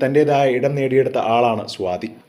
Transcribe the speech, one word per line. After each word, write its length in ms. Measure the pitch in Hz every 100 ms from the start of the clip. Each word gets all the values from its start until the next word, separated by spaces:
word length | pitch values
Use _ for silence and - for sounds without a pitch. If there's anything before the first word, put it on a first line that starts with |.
തന്റേതായ 460 | 135 143 147 139 139
ഇടം 240 | 127 139
നേടിയെടുത്ത 440 | 143 135 131 127 127 110
ആളാണ് 340 | 117 120 107 90
സ്വാതി. 420 | - 92 90 113 -